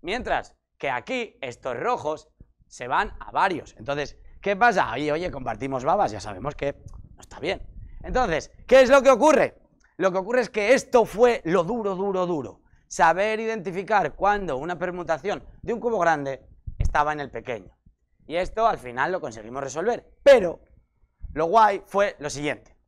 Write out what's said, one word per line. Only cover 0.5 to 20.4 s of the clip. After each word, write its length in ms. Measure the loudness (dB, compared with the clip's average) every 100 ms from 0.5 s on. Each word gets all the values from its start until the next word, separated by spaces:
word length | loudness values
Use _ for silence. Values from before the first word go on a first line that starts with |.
| _ _ _
que 140 | -6
aquí 480 | -6 -4 -6 -6 _
estos 340 | -14 -10 -8
rojos 540 | -6 -4 -4 -4 -8 _ _ -20 _ _
se 200 | -14 -4
van 300 | -2 -2 -8
a 120 | -8
varios. 440 | 0 0 -2 -10 -16
Entonces, 400 | -8 -6 -6 -10 -20 -10
¿qué 140 | -4 2
pasa? 360 | 4 4 0
Oye, 180 | -2 -2
oye, 200 | -2 -4
compartimos 540 | -8 -8 -6 -4 -4
babas, 280 | 0 2 0
ya 80 | -2
sabemos 340 | -12 -10 -10
que 280 | -6 -8 -8 -16 -20 -20
no 60 | -20
está 180 | -20 -10
bien. 260 | -8 -8 -10 -16 -18 -14
Entonces, 480 | -4 0 0 0 -4 -20 4
¿qué 140 | 6
es 80 | 8
lo 120 | 8
que 80 | 6
ocurre? 500 | 6 6 6 2 -2 _ _ _ _
Lo 160 | 0
que 60 | 0
ocurre 220 | 0 0
es 80 | 0
que 240 | -2 4
esto 300 | 2 4 2
fue 380 | 2 4 4 4
lo 200 | 0 0
duro, 320 | 0 -2 -4 -4
duro, 300 | -2 -2 -2
duro, 360 | -2 -6 -14 _ _ _
saber 500 | 2 4 4 0 -2
identificar 760 | -4 -6 -6 -8 0 0 0
cuando 420 | 0 0 0 -2 -6
una 220 | -6 -6
permutación 640 | -6 -8 -6 -4 -4 -8 -10 -16
de 100 | -8
un 60 | -4
cubo 180 | -4 0
grande 460 | 2 0 -2 -10 -14 -18 -16 -2
estaba 340 | 0 2 0
en 80 | -2
el 100 | -8
pequeño. 480 | -10 -8 -10 -10 _ _ _ _ _ -8
Y 100 | -6
esto 300 | -4 0 0
al 120 | 0
final 340 | -6 -4 -2
lo 80 | -2
conseguimos 420 | -8 -12 -12 -8
resolver. 560 | -8 -4 -4 -4 -8 _
Pero 380 | 8 8